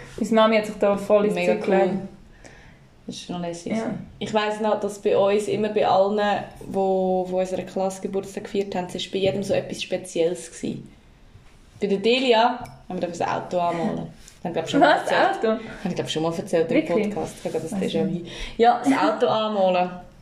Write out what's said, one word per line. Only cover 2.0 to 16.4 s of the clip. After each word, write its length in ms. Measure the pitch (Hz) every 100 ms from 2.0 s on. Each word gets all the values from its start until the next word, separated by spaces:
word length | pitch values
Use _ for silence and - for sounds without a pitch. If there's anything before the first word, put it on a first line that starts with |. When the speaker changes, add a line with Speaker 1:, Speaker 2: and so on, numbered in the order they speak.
| - - - - - - - - - - -
Speaker 2:
Das 100 | -
ist 80 | -
schon 160 | 180
lässig. 320 | 175 170 -
Speaker 1:
Ja. 100 | 220 226 - - -
Speaker 2:
Ich 140 | 208
weiss 280 | 214 208 208
noch, 180 | 220 -
dass 200 | 196 202
bei 180 | 208 -
uns 320 | 196 208 208
immer 180 | 208 214
bei 180 | 208 -
allen, 600 | 190 196 208 208 196 - - -
wo, 600 | 190 190 190 185 185 185
wo 100 | 185
unsere 220 | 185 185 185
Klasse 360 | - 190 190
Geburtstag 440 | 190 190 196 - 202
gefeiert 280 | 202 196 185
haben, 100 | 180
es 80 | 185
ist 160 | -
bei 60 | 196
jedem 260 | 190 202
so 100 | 196
etwas 300 | - - -
Spezielles 680 | - 185 - 170 165 180 -
gewesen. 400 | - - - - - - - - - - - - -
Bei 60 | 202
der 100 | 196
Delia 640 | 214 254 262 220 240 - - - -
haben 140 | 185
wir 80 | 175
ein 120 | 170 -
Auto 280 | 170 170 180
anmalen. 380 | 175 170 160 165
Haben 120 | 165 - - -
wir, 80 | 180
glaub, 160 | 165 160
schon 100 | 294
mal 160 | 294 349
Speaker 1:
Was? 160 | -
Speaker 2:
erzählt. 260 | - 339 -
Speaker 1:
Auto? 80 | 220
Speaker 2:
Haben 100 | 220 - -
wir, 80 | 185 165
glaub, 140 | 139
schon 140 | 160
mal 100 | 165
erzählt 380 | 170